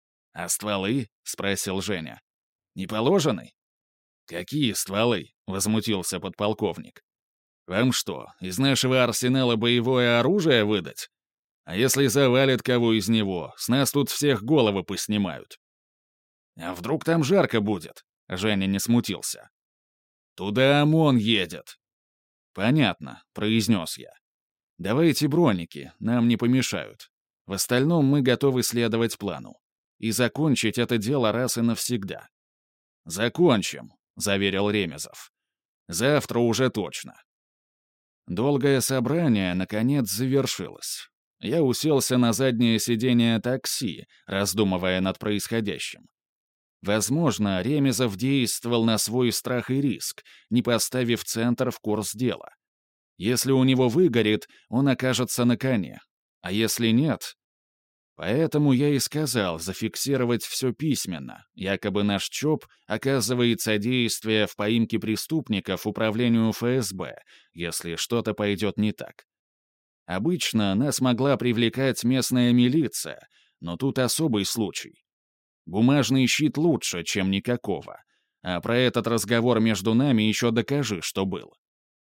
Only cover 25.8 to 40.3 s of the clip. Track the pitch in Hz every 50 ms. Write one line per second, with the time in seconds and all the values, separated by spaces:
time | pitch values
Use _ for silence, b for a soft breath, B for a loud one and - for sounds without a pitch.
25.8 | 69 80 - - 104 110 120 123 117 120 117 104 120 120 127 131 123 - - 85
26.8 | 65 52 - - - _ _ _ _ _ _ _ _ - 95 95 - - 123 123
27.8 | 135 156 175 165 139 135 143 147 127 127 120 - - 139 131 127 113 - 113 120
28.8 | 120 117 117 113 117 113 - - 104 98 82 67 55 50 - _ _ _ _ _
29.8 | _ _ _ - 110 113 107 107 123 113 - 135 156 156 131 - - 107 - 123
30.8 | 120 - 123 113 98 117 147 139 120 107 104 120 131 120 - 120 117 117 113 -
31.8 | - - 123 110 95 90 76 - - _ _ _ _ _ _ _ _ _ _ _
32.8 | _ _ _ _ - 82 82 95 113 120 - - 175 170 123 104 87 - - 69
33.8 | 60 - _ _ _ _ - - - 101 98 98 98 98 95 95 101 104 104 107
34.8 | 95 82 69 78 - - - - - - _ _ _ _ _ _ _ _ _ _
35.8 | _ - 87 82 117 139 151 139 - - - 120 120 120 110 107 131 123 - 110
36.8 | 92 80 - - - - - - _ _ _ _ _ _ _ _ _ _ _ _
37.8 | _ _ _ _ _ _ _ _ _ - 90 90 120 143 147 135 117 143 139 131
38.8 | 120 - 135 131 120 120 147 170 175 143 113 101 95 90 87 92 92 - 104 107
39.8 | 113 131 143 143 123 95 95 104 131 131